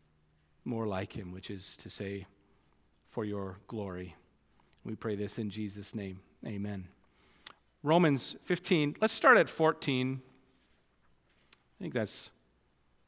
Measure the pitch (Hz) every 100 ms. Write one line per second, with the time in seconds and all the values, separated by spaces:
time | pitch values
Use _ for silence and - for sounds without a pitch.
0 | _ _ _ _ _ _ - 113 110 95
1 | 101 - 90 92 - 98 90 - - -
2 | 98 101 95 _ _ _ _ _ _ _
3 | _ - 107 101 95 92 - 110 98 90
4 | 90 - _ _ _ _ _ _ - 107
5 | 113 104 104 - 107 104 107 101 101 110
6 | 98 92 - - - 101 101 101 92 _
7 | _ _ _ _ - - _ _ 143 170
8 | 170 135 - - - 175 - 170 147 -
9 | 220 - 285 226 156 - 160 160 - 127
10 | 127 131 - _ _ _ _ _ _ _
11 | _ _ _ _ _ - _ - 180 131
12 | 107 - - _ _ _ _ _ _ _